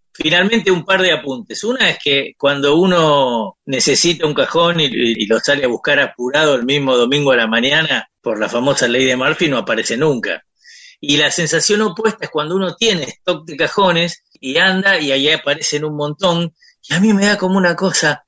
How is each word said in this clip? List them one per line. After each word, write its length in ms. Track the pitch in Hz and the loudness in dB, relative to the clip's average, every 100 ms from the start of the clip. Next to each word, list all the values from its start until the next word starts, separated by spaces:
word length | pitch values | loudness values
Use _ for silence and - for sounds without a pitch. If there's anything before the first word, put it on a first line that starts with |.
| _ | _
Finalmente 580 | - 156 175 196 226 190 | -6 -2 2 2 2 2
un 140 | 180 156 | 0 2
par 160 | 190 | 0
de 100 | 185 | 2
apuntes. 520 | 156 143 127 - - 214 | 0 -4 -8 -10 -6 -4
Una 240 | 262 190 | 0 -2
es 80 | 147 | -2
que 320 | 147 139 135 - | -2 -2 -2 -2
cuando 400 | 143 139 143 156 | -2 2 2 4
uno 800 | 185 180 156 143 131 117 104 - - | 4 4 4 4 2 0 -4 -8 -6
necesita 600 | 131 123 123 170 156 156 | -2 0 2 0 0 -2
un 80 | |
cajón 460 | 143 127 165 170 170 | 0 0 2 2 2
y, 60 | 143 | -2
y 400 | 123 120 113 104 | 0 -2 0 0
lo 120 | 110 | 0
sale 260 | - 143 131 | 0 0 0
a 20 | |
buscar 320 | 110 151 143 | -2 0 0
apurado 560 | 135 - 123 143 156 131 | 0 -4 -4 0 2 2
el 80 | |
mismo 320 | 120 143 135 127 | 0 0 2 2
domingo 360 | 120 143 139 | 2 2 2
a 40 | 123 | 2
la 120 | 113 | 2
mañana, 600 | 113 131 151 151 123 - _ | 0 2 0 0 -2 -6 _
por 180 | 123 107 | -6 -4
la 80 | 104 | -2
famosa 400 | 117 135 131 120 | -2 0 0 0
ley 180 | 120 131 | 2 0
de 120 | 127 | 0
Murphy, 320 | 135 160 165 | 0 0 0
no 80 | 127 | -2
aparece 400 | 101 113 110 113 | -2 -2 -2 -2
nunca. 440 | 156 127 101 82 _ _ _ - - - | 0 0 -4 -8 _ _ _ -20 -20 -10
Y 160 | 147 147 | -2 0
la 120 | 143 | 0
sensación 500 | - 160 165 151 208 | 0 -2 0 0 0
opuesta 380 | 214 170 220 214 156 | 0 0 -2 -2 -6
es 40 | |
cuando 260 | 156 151 190 | -4 -2 -2
uno 200 | 185 170 | -2 -2
tiene 280 | 226 180 | -2 -2
stock 420 | 131 - - 170 160 | -4 -8 -4 -4 -6
de 120 | 147 | -4
cajones 680 | 151 - 190 165 170 - _ _ | -2 2 2 2 -2 -6 _ _
y 180 | 135 147 | -4 0
anda 420 | 190 190 196 180 | 2 2 0 0
y 120 | 147 | 0
ahí 180 | 135 143 | 0 0
aparecen 540 | 160 143 147 151 151 | 0 -2 -4 -4 -4
un 140 | 151 151 | -4 -6
montón, 560 | 147 147 190 170 170 - _ _ - | -6 -2 0 0 -2 -8 _ _ -4
y 40 | |
a 60 | 156 | 0
mí 120 | 220 | 2
me 120 | 202 202 | 2 2
da 120 | 202 | 0
como 200 | 185 190 | 0 2
una 180 | 180 170 | 2 0
cosa, 480 | 190 - 156 143 | -2 0 -2 -4